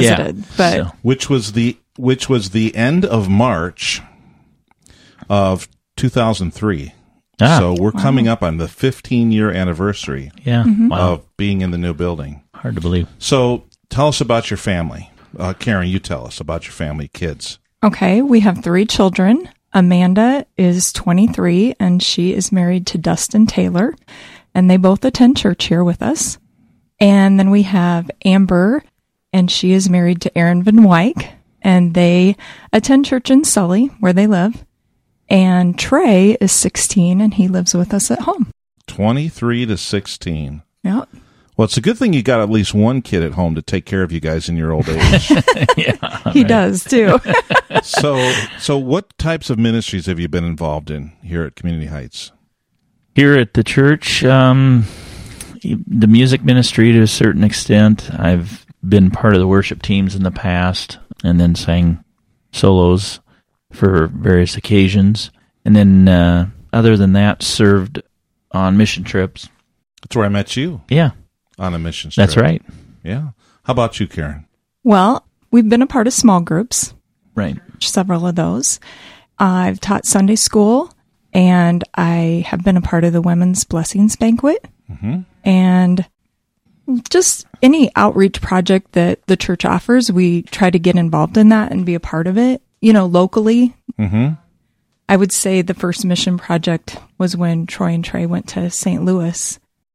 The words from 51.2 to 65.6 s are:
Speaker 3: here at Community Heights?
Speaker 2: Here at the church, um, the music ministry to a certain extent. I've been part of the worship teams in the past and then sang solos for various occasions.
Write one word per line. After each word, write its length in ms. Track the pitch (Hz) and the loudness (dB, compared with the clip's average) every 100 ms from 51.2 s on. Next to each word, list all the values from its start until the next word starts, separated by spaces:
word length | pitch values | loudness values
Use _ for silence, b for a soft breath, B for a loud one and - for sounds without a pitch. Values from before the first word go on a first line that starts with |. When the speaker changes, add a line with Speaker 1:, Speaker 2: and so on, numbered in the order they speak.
Speaker 3:
here 200 | 87 85 | -10 -8
at 100 | 76 - | -8 -8
Community 300 | 87 82 73 | -8 -6 -8
Heights? 440 | 76 62 - - _ _ _ _ _ _ _ _ | -12 -14 -18 -20 _ _ _ _ _ _ _ _
Speaker 2:
Here 200 | - 143 139 | 0 2 4
at 160 | 117 | 2
the 100 | 117 | -2
church, 600 | 110 143 139 156 - - | -2 2 2 2 -2 -2
um, 600 | 131 131 131 131 135 123 104 B B B B B B B | 2 4 4 4 4 2 0 B B B B B B B
the 440 | - 110 - 107 107 | -8 -8 -4 2 4
music 360 | 117 127 127 | 6 4 2
ministry 480 | - 123 117 - 117 | 2 2 2 2 4
to 80 | 113 | 6
a 40 | 107 | 4
certain 360 | - 113 76 | 2 0 2
extent. 640 | 104 - - 107 107 107 - - | 0 0 0 2 4 0 -4 -4
I've 460 | 87 90 95 - _ _ 95 | 0 0 -4 -12 _ _ 2
been 220 | 101 92 | 4 4
part 240 | - 110 | 2 2
of 60 | 95 | 2
the 60 | 92 | 4
worship 340 | 98 - - | 2 0 -6
teams 320 | - 98 95 | -4 -2 -2
in 80 | 95 | -4
the 80 | 92 | -6
past 680 | - 95 87 90 90 - - - - | -4 -4 -2 -2 -4 -10 -18 -20 -6
and 140 | 87 87 | 0 2
then 160 | 87 82 | 2 0
sang 460 | - 87 85 85 _ _ _ _ _ | -2 0 0 -2 _ _ _ _ _
solos 680 | - 101 92 87 92 101 - _ _ _ _ _ | 0 2 4 4 2 -2 -14 _ _ _ _ _
for 340 | - 98 87 80 | -2 2 2 0
various 500 | - 92 90 87 - | -2 2 2 2 -2
occasions. 720 | - 104 95 101 98 107 - _ _ _ | 0 2 4 4 2 2 -6 _ _ _